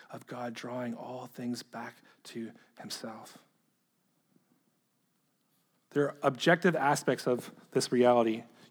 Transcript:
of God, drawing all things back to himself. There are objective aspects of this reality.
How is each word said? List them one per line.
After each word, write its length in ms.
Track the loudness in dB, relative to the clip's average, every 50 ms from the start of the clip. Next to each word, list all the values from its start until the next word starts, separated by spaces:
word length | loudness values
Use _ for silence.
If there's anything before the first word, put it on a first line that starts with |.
| -20 -18
of 160 | -18 -16 -14
God, 280 | -12 -10 -8 -8 -8 -8
drawing 400 | -8 -10 -8 -6 -6 -6 -6 -6
all 320 | -8 -10 -10 -10 -12 -12
things 360 | -14 -12 -8 -6 -6 -6 -6
back 320 | -8 _ -12 -12 -12 -12 -14 -18 _ -20 -20 _ -20
to 260 | -14 -10 -10 -10 -10 -12 -18 _ _ _ -16
himself. 580 | -14 -12 -12 -10 -10 -12 -12 -12 -16 -18 -20 -20 _ _ _ _ _ _ _ _ _ _ _ _ _ _ _ _ _ _ _ _ _ _ _ _ _ _ _ _ _ _ _ _ _ _ _ _ _ _ _ _ _ _ _ _ _ _ _ _ _ _
There 120 | 0 0
are 140 | 0 0 0 0 0
objective 500 | 0 0 2 4 4 4 4 4 2 2
aspects 540 | 2 2 2 2 2 2 0 0 0 2 0
of 240 | 0 0 -2 -8 -16 -20 -10 -2
this 220 | -2 0 0 2
reality. 500 | 4 6 8 8 8 6 6 4 0 -2 -6 -14 -20 -20 -20 -12